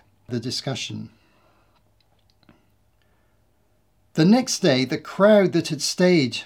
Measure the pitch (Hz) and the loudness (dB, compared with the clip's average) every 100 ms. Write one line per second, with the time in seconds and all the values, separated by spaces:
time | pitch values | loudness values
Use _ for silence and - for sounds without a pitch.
0 | _ _ - 120 123 - - 135 - 110 | _ _ -10 -8 -8 -8 -8 -10 -10 -12
1 | 110 _ _ _ _ _ _ _ _ _ | -16 _ _ _ _ _ _ _ _ _
2 | _ _ _ _ _ _ _ _ _ _ | _ _ _ _ _ _ _ _ _ _
3 | _ _ _ _ _ _ _ _ _ _ | _ _ _ _ _ _ _ _ _ _
4 | _ - 165 240 - - 175 127 127 156 | _ 0 4 2 0 -2 0 0 -2 -6
5 | - - 202 208 185 165 160 143 - - | -8 2 4 4 4 0 -4 -6 -6 0
6 | 180 175 127 - | 2 2 0 -4